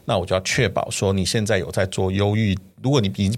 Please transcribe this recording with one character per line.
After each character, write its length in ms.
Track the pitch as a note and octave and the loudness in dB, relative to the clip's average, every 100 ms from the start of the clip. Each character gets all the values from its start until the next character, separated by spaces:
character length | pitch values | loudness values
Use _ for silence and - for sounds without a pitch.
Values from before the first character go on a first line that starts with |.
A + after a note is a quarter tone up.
| - | -2
那 120 | G#2 | -2
我 80 | F2+ | 0
就 80 | |
要 80 | F#2 | -2
确 260 | F#2 - A2+ | -2 0 0
保 200 | - - | 0 -4
说 220 | - G2+ | -2 0
你 140 | F#2+ F2 | 2 0
现 200 | A#2 G2+ | 0 2
在 120 | G2+ | 0
有 120 | D#2 | 0
在 140 | - F#2 | -2 -2
做 240 | - F#2+ | 0 0
忧 240 | G2 G2+ G#2+ | 2 2 2
郁， 220 | G#2+ F#2 - - | 2 0 -4 -8
如 80 | B2+ | 0
果 100 | C#3+ | 2
你 60 | G2 | 2
已 200 | F#2+ | 0
经 40 | G2 | -2